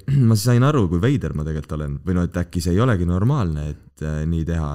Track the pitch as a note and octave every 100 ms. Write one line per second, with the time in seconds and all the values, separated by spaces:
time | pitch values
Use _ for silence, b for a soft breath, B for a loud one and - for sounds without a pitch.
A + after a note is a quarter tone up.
0 | - C#3 A#2 A2 A#2 A#2+ C3+ D3+ F2+ E2+
1 | A#2 C#3 D2+ D2 D#2 D#2 - D2+ D2 C#2+
2 | D#2 F2+ F2 F2 E2+ F2 E2 F2+ B2+ G2
3 | F2 F2+ A2+ D3+ F2+ D2+ D2+ C#2+ - -
4 | D2+ D#2 D#2+ E2 D#2+ E2 D2